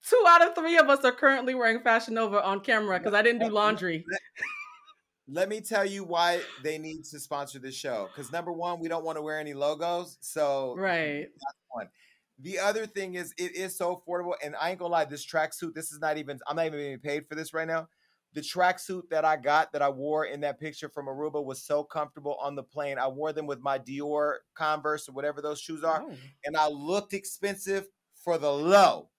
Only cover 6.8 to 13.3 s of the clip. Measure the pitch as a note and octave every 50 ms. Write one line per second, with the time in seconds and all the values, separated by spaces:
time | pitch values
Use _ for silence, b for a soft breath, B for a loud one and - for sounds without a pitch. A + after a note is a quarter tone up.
6.8 | D#3 D#3+ D#3 D#3+ D#3 - - D3 - - D3+ C#3+ C#3 C#3 - C3+ B2 C3+ B2+ -
7.8 | - C#3 B2 G#2+ - - - D3 C3+ A2+ C#3+ E3+ E3+ F3 E3+ E3 E3+ F3 F3 E3
8.8 | E3 E3 E3 E3 D#3 E3 D#3 D#3 D3+ D#3 D#3 D3+ D3+ D3 C#3+ C#3 C#3+ D3 D#3 D#3+
9.8 | E3 E3+ F3 F3 F3+ D3+ - _ - - - D#3 D3+ C#3+ C#3 C#3 C3+ B2+ B2 F3+
10.8 | G3 F#3+ F3 E3 D#3+ D3+ D3 C#3+ D#3+ - _ _ - C#3 - _ _ _ B2+ A#2
11.8 | G2+ - _ _ _ _ _ _ _ _ _ - C3 F3 G3 F3 G3 G3+ G#3+ A3+
12.8 | A3 G#3+ _ G3+ F#3+ F#3 F3+ F3+ F3 -